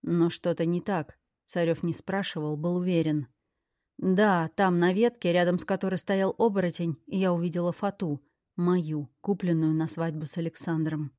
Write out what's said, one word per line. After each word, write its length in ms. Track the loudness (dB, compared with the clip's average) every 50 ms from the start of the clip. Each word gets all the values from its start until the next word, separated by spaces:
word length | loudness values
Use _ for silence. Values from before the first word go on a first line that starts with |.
Но 280 | -2 0 2 2 2 2
что-то 360 | 0 -2 -2 -2 0 0 0
не 140 | 0 0 -2
так. 380 | -2 -2 -2 -2 -4 -6 -12 _ _ _ _ _ _
Царёв 360 | -8 -2 0 2 2 0 0
не 100 | -2 -4
спрашивал, 640 | -4 -4 -6 -4 -4 -4 -4 -4 -6 -4 -4 -4 -4
был 200 | -2 -2 -2 -2
уверен. 500 | 0 0 2 2 2 2 2 0 0 -2 -4 _ _ _ _ _ _ _ _ _ _ _ _ _ -4
«Да, 520 | 0 2 4 4 4 4 4 2 0 -2 _
там, 240 | 0 2 2 4 4
на 140 | 4 2
ветке, 400 | 4 4 2 2 0 0 -2 2
рядом 260 | 2 4 4 4 2 0
с 60 | -2
которой 320 | -4 -4 -2 -2 -2 -4
стоял 380 | -4 -2 -2 0 0 2 0 0 2
оборотень, 580 | 0 2 2 2 0 -2 -2 -2 -4 -4 -4 -6 _
я 260 | -6 -2 0 2 2
увидела 400 | 2 0 0 -2 -2 0 -2 -2
фату, 500 | -2 -2 -4 -6 -4 _ -4 -4 -4 -4 _ _ _ _ _ _ _
мою, 540 | 0 2 4 4 2 2 0 -4 -6 -6 -8 _ _
купленную 540 | -4 -4 -2 -2 0 0 2 2 2 2 2
на 140 | 2 0 -2
свадьбу 380 | -2 -4 -4 -4 -4 -6 -8
с 100 | -8 -6
Александром». 760 | -6 -6 -6 -8 -8 -6 -4 -2 0 0 -2 -2 -4 -6 -8 _